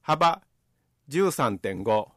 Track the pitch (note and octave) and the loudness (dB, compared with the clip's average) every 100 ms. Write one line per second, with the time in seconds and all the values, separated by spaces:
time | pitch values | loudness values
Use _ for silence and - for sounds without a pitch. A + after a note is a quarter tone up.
0 | - D#3 E3+ E3+ _ _ _ _ _ _ | -2 2 2 0 _ _ _ _ _ _
1 | - D#3 F#3+ - B2+ G2 G#2 F#2 G2 G#2+ | -8 0 0 0 -2 -2 -6 -6 0 0
2 | G#2 | 0